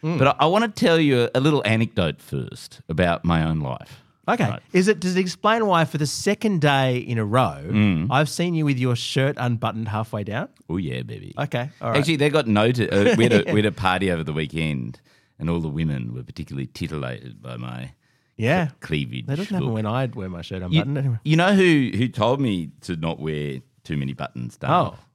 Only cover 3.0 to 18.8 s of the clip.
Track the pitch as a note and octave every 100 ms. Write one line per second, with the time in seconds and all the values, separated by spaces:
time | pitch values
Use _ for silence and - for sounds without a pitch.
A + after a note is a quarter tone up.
3 | F2+ E2+ E2+ E2 D#2+ D#2+ C#2 B1+ - -
4 | _ _ - A3+ D#3 - _ F#3 F#3 E3
5 | F3+ F3+ F#3 - G#3 A3+ G#3+ E3+ D#3+ D#3
6 | D3 - - G#3 A3 F#3 D3 C#3 C3 B2+
7 | - A#2 G#2+ A#2+ A#2 C#2+ D#3 G#2 G#2 E2+
8 | F2+ B2+ D3+ - F3 E3 D3+ C3 B2+ A#2
9 | - C#3+ C3+ - B2 A#2 A2 G#2+ A2 G#2+
10 | A2 G#2+ G2+ G#2+ G#3 _ _ E2+ D#2+ B1+
11 | B1 A1+ F#2 - C#3 B2+ C3 - C3+ A#2
12 | D3 D#3 D3 D3 A#2 G#2 A2+ B2 G#2 G2
13 | G2+ G#3+ A2+ G#2+ - G#2+ G#2 - F#2+ F2+
14 | F#2+ E2+ D#2+ D2+ D2+ D#2 D#2+ C#2+ A#1 B1+
15 | _ _ _ _ D#2+ E2+ D#2+ C#2+ E2 C2+
16 | A#1 B1 B1 - D#2 C2+ C2 - E2+ D2+
17 | C2 A#1 B1+ G1+ B1 B1 B1 B1 B1+ -
18 | _ _ _ - A2 F3+ D#3 -